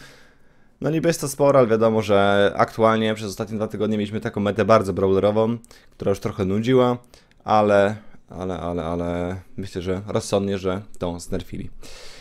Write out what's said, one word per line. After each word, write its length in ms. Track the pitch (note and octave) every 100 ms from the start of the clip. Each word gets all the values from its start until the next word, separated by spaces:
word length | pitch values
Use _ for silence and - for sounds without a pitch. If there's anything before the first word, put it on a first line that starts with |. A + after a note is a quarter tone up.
| - - - _ _ _ _ _
No 100 | C3+
niby 180 | D#3+ E3+
jest 120 | E3
to 80 | C#3
sporo, 300 | - F#3+ C3+
ale 100 | A#2+
wiadomo, 340 | A2 A2+ A2
że 500 | G2+ G2 G2+ G2+ G2+ -
aktualnie 580 | A#2 - A2 A2 A2
przez 140 | A2 A2
ostatnie 280 | F#2 G#2 A2
dwa 120 | A2
tygodnie 300 | G#2 G#2+ G#2+
mieliśmy 220 | G2+ G#2+
taką 200 | A2 G#2+
metę 240 | G2+ G2+
bardzo 280 | G2+ A2 F#2+
brawlerową, 680 | F#2 F#2+ F#2+ G2 G#2+ A2 A#2 - - -
która 200 | _ -
już 100 | G2
trochę 240 | A2 G2
nudziła, 540 | F#2+ G2+ A2+ B2+ B2 B2 - - _ _
ale, 520 | - G#2+ G#2 G2+ G2+ G#2+ - - _
ale, 320 | - F#2 F2+
ale, 240 | E2+ F2
ale 560 | D#2+ F2 E2+ F2 F2 F#2 - -
myślę, 260 | F#2+ F#2+
że 200 | F2 F#2 G#2
rozsądnie, 520 | A2+ - G2+ G2 G2
że 240 | F#2 F#2 G#2+ -
to 220 | F2+ F2
znerfili. 500 | - F#2 E2+ - - - - - - -